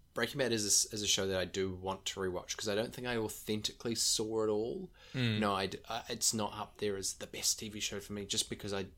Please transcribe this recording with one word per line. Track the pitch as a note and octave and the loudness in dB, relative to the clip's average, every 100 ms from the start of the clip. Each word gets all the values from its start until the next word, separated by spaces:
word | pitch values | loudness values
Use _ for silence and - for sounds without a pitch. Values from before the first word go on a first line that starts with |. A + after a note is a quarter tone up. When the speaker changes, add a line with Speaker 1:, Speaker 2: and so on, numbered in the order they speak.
| - | -8
Speaker 1:
Breaking | - A#2 C#3 | -2 0 2
Bad | B2 | 2
is | A2+ | 4
a, | G2+ - - | 4 4 4
is | G#2+ | 0
a | G2+ | 2
show | - F#2+ | 4 4
that | F#2 | 2
I | F2+ | 0
do | G2 F#2+ F2+ | 0 0 0
want | F#2 F#2+ - | -4 -2 -4
to | - | -2
rewatch | F#2+ F2 - - | -2 -2 -4 -4
'cause | G#2+ | 0
I | |
don't | G2+ A#2 | 0 0
think | A#2+ B2 | -4 -2
I | A#2 | -2
authentically | G#2+ - - G#2+ - - A#2+ | -2 -4 -2 -2 -2 -4 -2
saw | A2+ - - A2 A2 | 2 2 2 2 2
it | G#2+ | 4
all. | G#2 A#2 E3 F#3 - - | 2 0 -2 -8 -14 -8
Speaker 2:
Mm. | C3 A#2+ G#2+ | 0 2 4
Speaker 1:
No, | G#2 | 4
I | G2 F#2+ | 2 0
d-, | - - | -4 -6
I, | A2+ - | -6 -6
it's | A#2 - | 0 2
not | A2 G#2 G#2+ | 2 0 -2
up | G#2 - | -8 -2
there | G#2 G2 | -2 0
as | F#2 | -4
the | - G#2+ | -6 -8
best | - - - | -2 0 0
T | G#2+ | -4
V | G#2 | -4
show | - G2+ | -4 -4
for | - | -6
me | G#2 G2 | -6 -2
just | A2 - | 0 0
because | A2+ G#2 | -4 -4
I, | G2 F#2+ | -4 -4